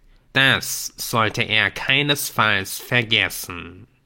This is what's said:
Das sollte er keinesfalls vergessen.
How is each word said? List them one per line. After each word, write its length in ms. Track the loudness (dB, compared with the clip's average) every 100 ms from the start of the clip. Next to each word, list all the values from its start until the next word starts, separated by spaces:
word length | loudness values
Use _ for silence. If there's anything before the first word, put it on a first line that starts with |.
| _ _ _
Das 600 | 2 4 2 0 -8 -8 -10
sollte 440 | -4 0 0 0
er 300 | 0 2 2
keinesfalls 1080 | -2 0 0 2 -2 -2 0 2 2 -2 -10
vergessen. 1080 | -2 -2 2 2 0 -4 -10 -12 -12 -18 -20 _